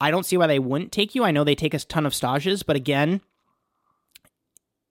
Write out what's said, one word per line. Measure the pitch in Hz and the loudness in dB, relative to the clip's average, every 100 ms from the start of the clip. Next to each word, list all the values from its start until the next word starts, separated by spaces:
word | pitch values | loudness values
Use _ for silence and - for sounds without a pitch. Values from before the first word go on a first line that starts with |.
I | 147 | 0
don't | 170 185 | 0 0
see | 180 | 2
why | 165 | 2
they | 139 | 2
wouldn't | 127 143 - | 0 -2 -4
take | - 208 | -2 -2
you. | 262 | 0
I | 220 | 0
know | 147 | 2
they | 147 | 2
take | 139 156 151 | 2 0 -4
a | |
ton | - 165 147 | -4 -2 -2
of | - | -2
stages, | 123 139 175 196 | -2 -2 -2 -2
but | - 143 | -2 -2
again, | 131 139 151 190 - _ _ _ _ _ _ _ _ - _ _ _ _ _ _ _ | 0 0 0 -2 -6 _ _ _ _ _ _ _ _ -20 _ _ _ _ _ _ _